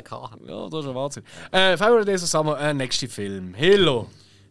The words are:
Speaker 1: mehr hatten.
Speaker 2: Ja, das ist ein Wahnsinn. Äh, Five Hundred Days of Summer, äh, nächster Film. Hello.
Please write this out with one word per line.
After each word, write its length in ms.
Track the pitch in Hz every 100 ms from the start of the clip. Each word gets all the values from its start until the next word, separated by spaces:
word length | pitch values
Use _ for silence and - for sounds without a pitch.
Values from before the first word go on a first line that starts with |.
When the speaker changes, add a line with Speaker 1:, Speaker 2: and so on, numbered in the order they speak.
| -
Speaker 1:
mehr 100 | 120
hatten. 260 | 127 110 62
Speaker 2:
Ja, 220 | 87 196
das 100 | 156
ist 60 | 143
ein 60 | 127
Wahnsinn. 280 | 139 123 - - -
Äh, 260 | 185 190 170
Five 100 | 214
Hundred 180 | 240 202
Days 160 | 190
of 60 | 170
Summer, 300 | 160 156 143
äh, 140 | 147
nächster 340 | 147 131 - 127
Film. 440 | - 101 98 92 95
Hello. 520 | 160 202 165 123 98 - - - _